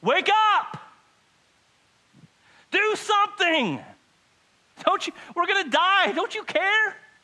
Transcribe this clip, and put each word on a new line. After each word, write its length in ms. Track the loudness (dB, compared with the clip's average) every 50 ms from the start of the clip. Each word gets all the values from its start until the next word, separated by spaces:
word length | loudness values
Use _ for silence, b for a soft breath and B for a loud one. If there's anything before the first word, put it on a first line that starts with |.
Wake 280 | 0 2 0 2 2 2 2 4 4 4 2 0
up! 200 | 0 -4 -12 -16 -18 -20 -20 _ _ _ _ _ _ _ _ _ _ _ _ _ _ _ _ _ _ _ _ _ _ _ _ -20 -20 -20 _ b b b b b b b
Do 260 | -2 0 0 0 0
something! 840 | -2 -2 0 2 2 2 0 0 -2 0 0 2 2 0 -2 -4 -6 -10 -16 -20 _ _ _ _ _ _ _ _ _ _ _ _ _ _ _ _ -4 0
Don't 220 | 0 0 0 -2
you, 60 | -8 -12 B B B -4
we're 120 | -4 -2
gonna 240 | 0 0 -2 -2 0
die. 420 | 0 2 2 4 2 2 2 0
Don't 220 | 0 -2 -4 -4 -6
you 100 | -10 -10
care? 520 | -4 -2 -2 0 2 2 2 0 0 -4 -8 -20 -20 _ _